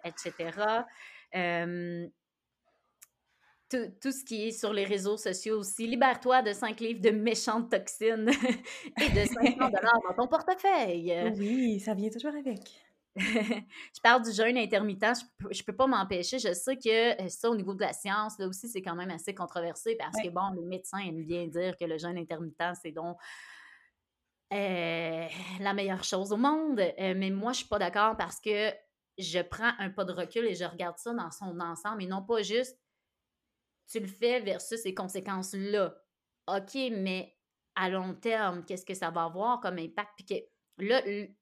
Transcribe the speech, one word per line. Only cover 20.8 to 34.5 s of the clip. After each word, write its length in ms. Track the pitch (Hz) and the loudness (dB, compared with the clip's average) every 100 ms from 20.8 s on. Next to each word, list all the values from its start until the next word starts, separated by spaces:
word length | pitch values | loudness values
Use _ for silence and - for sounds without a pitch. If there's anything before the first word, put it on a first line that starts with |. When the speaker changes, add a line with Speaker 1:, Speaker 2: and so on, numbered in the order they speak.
| - 190 | -6 -6
Speaker 1:
aiment 260 | 190 160 160 | -6 -6 -4
bien 220 | 175 170 | -4 -2
dire 280 | 165 185 180 | -2 -2 -2
que 80 | |
le 140 | 170 160 | -4 -4
jeûne 200 | 170 175 | -4 -6
intermittent, 440 | 165 160 165 - 170 175 | -6 -8 -8 -4 -4 -4
c'est 120 | 165 | -8
donc, 240 | 160 170 175 - - - - - - _ _ _ _ _ _ - | -8 -8 -8 -14 -18 -18 -20 -20 -20 _ _ _ _ _ _ -6
euh, 720 | 202 202 180 170 165 165 165 165 170 180 185 | -2 -2 0 -2 -2 -2 -4 -6 -10 -10 -4
la 140 | 196 | -2
meilleure 300 | 196 196 185 | 0 0 -2
chose 280 | - 185 196 | -2 -2 0
au 40 | 208 | 2
monde. 420 | 269 311 311 240 | 4 4 2 2
Euh, 340 | 175 - 190 185 | 2 2 -2 0
mais 140 | 190 | 0
moi, 240 | 196 220 | 0 -2
je 60 | 247 | -2
suis 80 | - | -2
pas 120 | 208 | 0
d'accord 380 | 180 202 214 220 | 0 4 2 2
parce 220 | 175 - | -4 -4
que 320 | 214 208 214 - _ _ _ - | -2 2 0 -2 _ _ _ -10
je 220 | 175 175 | -2 -2
prends 300 | 175 - 233 240 | -2 -2 0 0
un 100 | 190 | -4
pas 140 | 190 190 | -2 -4
de 60 | |
recul 320 | 180 175 226 233 | -4 -4 -2 0
et 100 | 170 | -2
je 100 | 170 | -4
regarde 320 | 170 175 170 | -6 -6 -6
ça 160 | 233 | -6
dans 180 | 233 165 | -6 -6
son 280 | - 190 175 | -8 -8 -6
ensemble 440 | 170 170 208 220 | -6 -6 -6 -6
et 40 | 185 | -4
non 160 | 190 | -4
pas 180 | 196 226 | 0 0
juste 360 | 190 226 254 - _ _ _ _ _ _ _ _ _ _ - | 0 -2 -2 -8 _ _ _ _ _ _ _ _ _ _ -10
tu 120 | 226 | -8
le 80 | 196 | -8
fais 320 | 196 240 247 | 0 2 2
versus 420 | 202 | 0